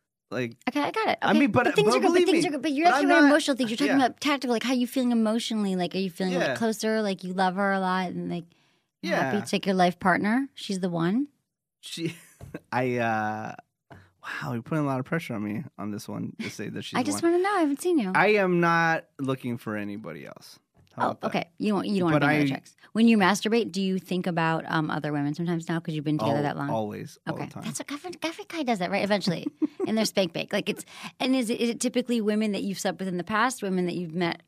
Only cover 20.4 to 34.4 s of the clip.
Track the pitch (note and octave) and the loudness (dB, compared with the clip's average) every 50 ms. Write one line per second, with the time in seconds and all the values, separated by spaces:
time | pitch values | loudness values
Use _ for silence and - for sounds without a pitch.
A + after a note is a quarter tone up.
20.4 | - - - - _ _ _ _ _ _ _ - - - - - - A3 - - | -20 -20 -20 -20 _ _ _ _ _ _ _ -4 -4 -4 -2 -4 -6 -4 -4 -4
21.4 | - - _ - - G#3 G#3 F#3 - G3+ G#3 G3 F3+ E3+ D#3 D3 C#3+ C#3+ D3+ D3+ | -6 -6 _ -4 -2 -2 0 0 -2 -2 0 0 2 2 4 4 4 4 4 4
22.4 | D3 C#3 C3 - - - - _ - - - G#3+ A#3 A#3 A3+ G#3+ F#3+ F3+ G3+ G3+ | 2 2 0 -4 -8 -14 -20 _ -20 -6 2 4 6 6 8 6 6 4 4 2
23.4 | - A3 G#3+ A#3+ G#3+ E3 E3 F#3+ G3 F#3+ F#3 F#3+ - - F#3 F3+ F3 F#3+ E3+ E3+ | 0 2 2 2 0 0 -2 -2 0 0 0 -2 -2 -2 -4 -2 -2 -2 0 0
24.4 | E3 D#3+ D#3+ D#3+ - - - D#3+ D#3 D3 - D#3 C#3+ D3+ D3 D3 C#3+ C#3+ D3+ - | 2 2 0 0 -2 -2 0 0 0 0 -2 -4 -4 -2 -2 -2 -2 -2 -2 -2
25.4 | E3+ E3+ F3 E3 E3 - E3 E3 E3 - D#3 D3+ C#3+ D3+ D3+ D3+ D#3 D3 C#3+ D3 | -2 -2 -2 -2 -2 -4 -4 -4 -4 -4 -6 -4 0 0 0 2 2 2 2 2
26.4 | D3 C#3+ C#3 - C#3+ C#3 A2+ A2+ A2 G#2 G#2 G#2 G#2 - - - _ - D3+ D3 | 0 0 -2 -2 -4 -2 -2 -2 -4 -4 -6 -8 -10 -12 -14 -12 _ -8 -8 -8
27.4 | C#3+ - - - - A3 - - C#4+ - C#4 D4 - F#4 E4+ - - D#4+ E4 - | -8 -10 -10 -10 -10 -8 -8 -8 -8 -10 -10 -10 -10 -12 -10 -8 -8 -8 -8 -8
28.4 | G4+ - - E4 D4+ A#3+ A#3+ F#3+ F3+ E3+ F#3 G3+ - F#3+ G#3 G3+ E3+ - E3+ E3 | -12 -10 -8 -4 -2 -2 -2 -2 -2 -2 -2 -2 0 0 0 0 0 -2 -2 -2
29.4 | - D4 - _ D#4+ C#4+ - - G4 - A3 G#3 G3+ G3 - - G3 E3 - D#3+ | -4 -8 -4 _ -4 -4 -4 -6 -4 -2 0 0 0 0 0 0 0 0 -2 -6
30.4 | - - - G3+ E3+ - G3+ - - - - - - - - - C#4 C4 C4 C4 | -6 -4 -4 -4 -2 -4 -6 -6 -10 -14 -18 -16 -16 -16 -8 -4 -2 0 0 0
31.4 | B3 G3+ A#3+ - A#3+ A#3 A3+ - - B3 - C4 B3 - A#3+ A#3 G#3 G#3 G#3+ G#3 | 0 0 -2 0 0 -2 -2 -2 -4 -2 0 -2 -2 0 -2 0 0 0 0 0
32.4 | A3 G#3+ G3+ F#3 F#3 G3+ F#3+ - - G3+ F3 E3 F#3+ F#3+ F3 F3+ E3+ - A3 G#3 | 0 0 -2 -2 -4 -4 -6 -4 -4 -4 -4 -4 -6 -4 -4 -4 -4 -2 0 0
33.4 | A3+ C4 B3+ - - G3 F#3+ F#3 F3+ F3 - - F3+ E3 D#3+ F3 F3 E3+ - - | 0 0 -2 -4 -4 -2 0 0 0 0 -2 -4 -6 -6 -4 -2 -2 -2 -2 -6